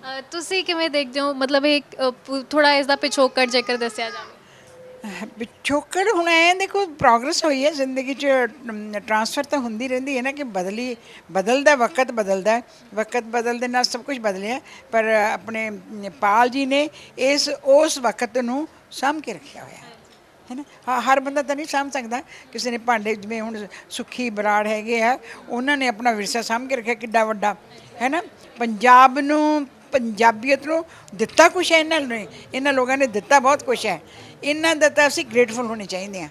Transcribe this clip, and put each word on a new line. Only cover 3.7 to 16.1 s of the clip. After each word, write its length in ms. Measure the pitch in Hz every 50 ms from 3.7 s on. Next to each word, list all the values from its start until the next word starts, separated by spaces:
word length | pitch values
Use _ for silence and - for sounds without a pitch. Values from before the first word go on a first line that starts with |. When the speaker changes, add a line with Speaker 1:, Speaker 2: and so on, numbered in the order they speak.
| 247
Speaker 1:
ਦੱਸਿਆ 340 | 240 240 233 226 - 233 226
ਜਾਵੇ? 240 | 220 226 226 - - - - - - - - - - - - - - - - 214 190 180 220 214 - 208
Speaker 2:
ਪਿਛੋਕੜ 720 | 233 - - _ _ - 277 294 294 - - 349 392 403 453
ਹੁਣ 140 | 339 339 339
ਐਂ 260 | 339 330 330 349 359
ਦੇਖੋ, 320 | 381 381 370 - 392 403
ਪ੍ਰੋਗਰੈਸ 580 | 349 294 294 254 262 233 233 233 285 349 - -
ਹੋਈ 200 | 320 285 262 262
ਹੈ 60 | 302
ਜ਼ਿੰਦਗੀ 440 | 339 277 269 262 262 262 262 254 277
'ਚ, 120 | 220 277 285 269 262 247 226 - - - 240
ਅਮ, 220 | 220 214 208 214 208 208 185
ਟ੍ਰਾਂਸਫਰ 380 | - 220 214 220 226 - 294 277
ਤਾਂ 140 | 277 - 285
ਹੁੰਦੀ 300 | 247 233 220 214 254 269
ਰਹਿੰਦੀ 280 | 254 254 262 277 285
ਹੈ 60 | 247 240
ਨਾ, 100 | 269 277
ਕਿ 100 | 294 294
ਬਦਲੀ, 540 | 247 202 190 180 190 202 220 247 254 240 226 - - - - - - 165
ਬਦਲਦਾ, 420 | 190 190 202 247 277 285 302 294
ਵਕਤ 380 | 262 240 220 - - 262 247 254
ਬਦਲਦਾ 380 | 226 214 190 196 190 180 208
ਹੈ। 120 | 220 240 254 - - - - - -
ਵਕਤ 280 | 202 220 214 - 247 233
ਬਦਲ 360 | 226 226 233 226 240 240 240
ਦੇ 100 | 247 247
ਨਾਲ 160 | 247 247 247
ਸਭ 160 | - - 247
ਕੁਛ 180 | 220 - 285 254
ਬਦਲਿਆ, 420 | 220 214 190 190 196 208 247 277 - - - - - - -
ਪਰ 120 | 226 220
ਆਪਣੇ 680 | 220 220 214 208 214 226 208 175 208 226 220 220 220 208 196 180 -
ਨੇਪਾਲ 580 | 220 208 202 196